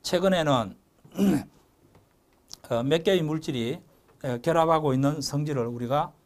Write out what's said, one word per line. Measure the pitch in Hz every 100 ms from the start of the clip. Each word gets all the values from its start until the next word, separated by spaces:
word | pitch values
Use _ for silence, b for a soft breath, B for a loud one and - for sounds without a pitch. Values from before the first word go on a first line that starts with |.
최근에는, | - 180 190 185 156 131 101 - _ _ -
<clears throat> | - 196 156 - _ _ _ _ _ _ _ _ _ _ - -
어, | 117
몇 | 131 165
개의 | 165 185
물질이, | 156 156 156 131 117 170 - _ _ _
에, | 135 120
결합하고 | 160 165 165 160 151 131
있는 | 139 156
성질을 | 135 143 151 135 117
우리가 | 120 120 143 170 _